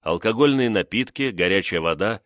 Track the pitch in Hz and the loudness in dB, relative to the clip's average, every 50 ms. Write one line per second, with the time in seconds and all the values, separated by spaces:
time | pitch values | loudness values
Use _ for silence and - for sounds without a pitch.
0 | _ 78 82 87 - 110 113 113 143 147 139 135 127 120 110 101 - _ - 113 | _ -2 -2 0 0 -2 2 2 2 2 4 2 2 2 2 0 -2 _ -2 -2
1 | 127 - - - 139 131 104 85 87 90 95 98 92 - - 85 80 82 82 76 | -2 -2 -4 -4 -4 -4 -2 0 0 2 2 2 0 0 -4 -2 0 -2 -2 0
2 | 92 107 113 104 _ | -2 -4 -4 -6 _